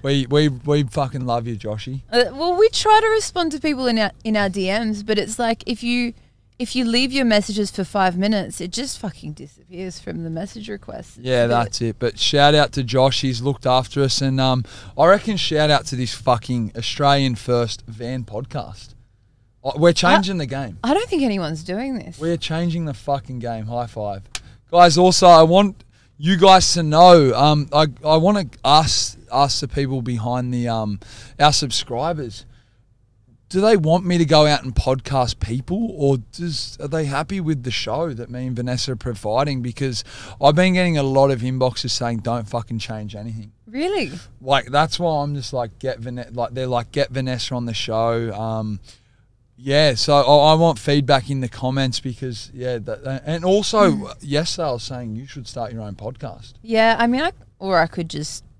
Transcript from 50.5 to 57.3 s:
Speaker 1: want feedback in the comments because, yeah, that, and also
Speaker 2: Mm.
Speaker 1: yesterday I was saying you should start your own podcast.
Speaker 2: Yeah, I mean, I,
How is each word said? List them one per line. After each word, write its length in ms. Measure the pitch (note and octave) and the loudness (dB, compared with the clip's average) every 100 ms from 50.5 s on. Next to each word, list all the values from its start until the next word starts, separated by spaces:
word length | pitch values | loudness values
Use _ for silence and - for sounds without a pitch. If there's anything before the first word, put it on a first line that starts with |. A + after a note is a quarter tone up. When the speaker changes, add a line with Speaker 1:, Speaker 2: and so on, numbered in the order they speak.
| D#3+ | 6
Speaker 1:
want 240 | E3 C#3 | 4 2
feedback 500 | - D3 C#3 C3+ C3 | 0 0 2 0 0
in 120 | C#3 | -6
the 80 | B2 | -6
comments 500 | - B2+ C3+ C3 A#2 | -6 -4 -2 -2 -4
because, 500 | C3+ A#2 C3 A2+ - | -8 -10 -10 -10 -14
yeah, 240 | B2+ B2 B2 | -10 -8 -6
that, 420 | G#2+ G#2+ C3 C3+ D3 | -8 -10 -8 -8 -6
and 180 | E3 F3+ | -2 2
also 460 | G3+ G3+ A3 G3 | 2 2 4 4
Speaker 2:
Mm. 240 | B2 G2+ - | 4 -6 -14
Speaker 1:
yesterday 460 | D3+ C#3+ E3+ - D#3+ | -4 -2 -2 -4 -4
I 20 | |
was 120 | B2 | -4
saying 320 | - B2+ A#2+ A2 | -8 -10 -10 -10
you 120 | C3+ | -12
should 180 | D3 A2+ | -16 -14
start 240 | B2+ A2+ | -10 -10
your 80 | A2+ | -10
own 140 | G#2 F#2+ | -12 -10
podcast. 580 | G#2 C3 B2+ - - - | -12 -12 -14 -16 -20 -20
Speaker 2:
Yeah, 320 | A3+ A3 A3 A3+ | -2 2 4 4
I 80 | A#3 | 2
mean, 160 | B3+ | 2
I, 100 | E4 | -2